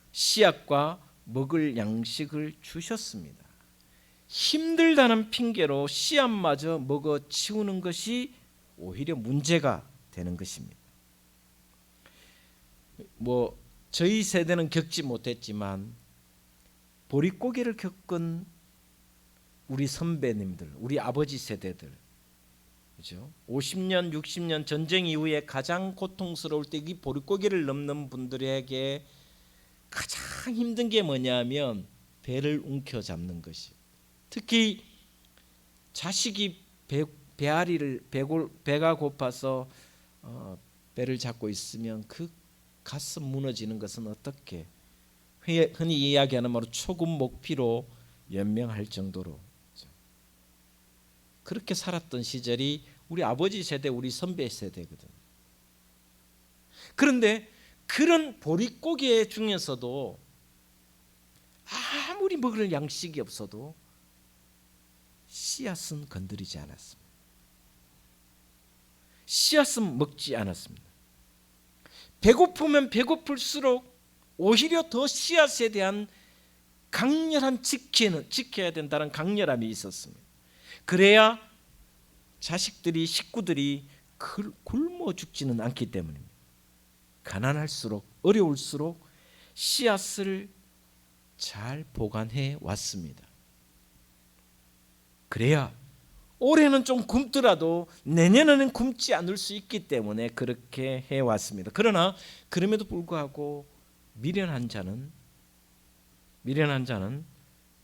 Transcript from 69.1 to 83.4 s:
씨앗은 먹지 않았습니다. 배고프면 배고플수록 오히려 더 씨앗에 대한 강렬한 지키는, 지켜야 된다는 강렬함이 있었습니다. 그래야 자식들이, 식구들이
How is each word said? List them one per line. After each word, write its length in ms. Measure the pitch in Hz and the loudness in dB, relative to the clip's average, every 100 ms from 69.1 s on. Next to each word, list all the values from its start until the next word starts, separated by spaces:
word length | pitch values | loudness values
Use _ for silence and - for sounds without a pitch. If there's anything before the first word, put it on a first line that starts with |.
| _ - | _ -4
씨앗은 720 | - - 302 285 233 196 123 | 0 4 6 4 2 0 0
먹지 380 | 143 - - 113 | -2 -2 -6 -4
않았습니다. 520 | 98 85 - - - _ _ _ _ _ _ _ _ _ - - - - | -4 -6 -10 -20 -20 _ _ _ _ _ _ _ _ _ -20 -20 -20 4
배고프면 720 | 208 247 349 - 311 285 269 | 8 10 8 6 4 4 4
배고플수록 1040 | 220 262 320 - 269 - 294 262 247 - - _ _ _ - | 2 2 0 -2 -6 -4 0 2 2 0 -20 _ _ _ 0
오히려 500 | 190 226 320 330 320 | 4 6 6 2 0
더 200 | 233 285 | 0 0
씨앗에 600 | - - 339 294 294 226 | -2 2 6 6 4 -2
대한 380 | 208 190 208 208 - - _ _ _ _ _ - | 0 -2 -2 -8 -14 -20 _ _ _ _ _ -8
강렬한 720 | - 247 320 320 302 269 247 | -2 2 2 2 2 2 0
지키는, 640 | - 269 - - 214 160 - | -2 -4 0 2 4 2 -4
지켜야 420 | - 240 - 175 | -6 -6 -2 -2
된다는 400 | 160 147 151 151 | -2 -2 -2 -2
강렬함이 560 | 151 170 208 165 123 110 | -4 -2 2 2 2 0
있었습니다. 540 | 104 98 - - - - _ _ _ - - - | -4 -10 -12 -14 -18 -20 _ _ _ -20 -14 0
그래야 540 | 180 196 214 220 226 - _ _ - - _ _ _ _ - | 8 10 10 10 6 -8 _ _ -20 -20 _ _ _ _ -14
자식들이, 640 | - 175 - - 170 165 165 | -4 -2 -4 -4 -2 0 0
식구들이 800 | - - 233 | -2 -4 -4